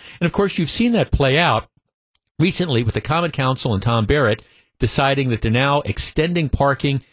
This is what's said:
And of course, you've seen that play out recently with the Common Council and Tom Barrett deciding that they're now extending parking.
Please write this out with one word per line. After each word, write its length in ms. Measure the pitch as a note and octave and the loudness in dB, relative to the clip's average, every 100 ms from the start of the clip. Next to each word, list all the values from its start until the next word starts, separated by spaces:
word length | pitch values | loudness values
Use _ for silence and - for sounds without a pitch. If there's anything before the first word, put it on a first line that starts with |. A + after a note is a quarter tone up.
| - - | -18 -4
And 60 | E3+ | -2
of 60 | |
course, 260 | - G3+ - | 0 0 0
you've 120 | D#3+ | -2
seen 220 | - A#3+ | 0 2
that 180 | A3+ - | 2 0
play 280 | - C#3 C#3+ | 2 2 2
out 300 | E3+ A2+ - _ _ _ _ _ _ - | 2 0 -4 _ _ _ _ _ _ -2
recently 460 | F3 - F3 A#2 | 0 2 0 0
with 100 | A2+ | 0
the 60 | A2 | -2
Common 320 | - D#3+ E3+ | -2 -2 -2
Council 420 | - C3 C3 C3 | -2 -2 -2 -2
and 80 | G2 | -2
Tom 240 | A#2 A#2 G#2+ | 0 0 2
Barrett 360 | D3 A#2+ A2 - _ _ - | 2 2 0 -6 _ _ -4
deciding 520 | B2+ - C#3 C#3 B2+ | -2 2 2 2 0
that 120 | A2+ | -2
they're 80 | A2+ | 0
now 300 | A#2 C#3 C#3+ | 0 2 0
extending 680 | - - - - E3 F3 D3 | -2 -2 -2 -2 -2 -2 -4
parking. 540 | - C#3 C3+ C#3+ C#3 - | 0 0 0 -2 -4 -6